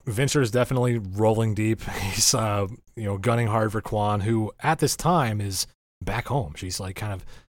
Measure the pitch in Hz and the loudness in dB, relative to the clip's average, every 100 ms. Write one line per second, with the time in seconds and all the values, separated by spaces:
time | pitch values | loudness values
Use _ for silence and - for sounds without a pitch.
0 | - 107 139 151 120 120 120 131 123 117 | -6 0 2 2 2 2 2 2 2 0
1 | 98 95 110 113 110 101 110 110 - 104 | -2 2 4 4 2 2 0 0 -4 -6
2 | 95 95 - 120 110 101 101 - _ - | -4 0 2 2 2 0 -2 -6 _ -8
3 | 104 98 107 120 117 113 110 110 - 107 | -4 -2 2 2 2 2 2 0 -2 0
4 | 104 104 107 113 107 - 147 160 143 - | 2 2 2 0 0 -2 0 2 2 2
5 | 160 175 120 107 101 92 - _ _ - | 2 2 2 0 -2 -4 -6 _ _ -10
6 | - 113 - 135 85 - 92 - 95 92 | -6 -4 -2 -2 -2 -8 -8 -6 -8 -6
7 | 107 95 - - - | -6 -6 -10 -16 -20